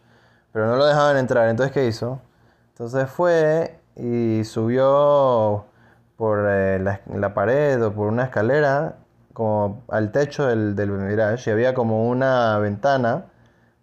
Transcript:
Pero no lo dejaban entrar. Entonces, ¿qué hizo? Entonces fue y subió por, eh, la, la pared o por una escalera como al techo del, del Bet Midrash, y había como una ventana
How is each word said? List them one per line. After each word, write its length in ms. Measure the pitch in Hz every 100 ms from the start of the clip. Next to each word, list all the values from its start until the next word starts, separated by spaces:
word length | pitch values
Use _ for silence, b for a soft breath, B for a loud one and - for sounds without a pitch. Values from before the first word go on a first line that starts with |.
| b b b b b
Pero 140 | 110 110
no 80 |
lo 100 | 127
dejaban 320 | 147 147 147 139
entrar. 320 | 123 123 113
Entonces, 240 | 113 135
¿qué 140 | 143 123
hizo? 320 | 110 120 131 - b b b b
Entonces 380 | - 117 131 131
fue 720 | - 175 165 156 160 170 - _
y 480 | - 120 120 117 110
subió 1200 | 110 - 110 127 135 139 147 143 131 120 107 104 - b b b b -
por, 280 | 110 104 104
eh, 320 | 98 95 95
la, 220 | 95 98 -
la 280 | 98 101
pared 460 | 101 101 135 147 127 110
o 60 |
por 160 | 104 104
una 160 | 113
escalera 720 | 131 113 110 147 143 139 160 - _ _ _
como 520 | - 110 107 101 98 -
al 220 | 110 107
techo 380 | 139 143 - 139
del, 260 | 113 107
del 160 | 101 101
Bet 120 | 98
Midrash, 440 | 98 104 107 120 127
y 60 |
había 200 | 107 123
como 380 | 131 113 110 117
una 480 | 127 135 127 117 107
ventana 680 | 104 101 143 135 117 139 - b b b b b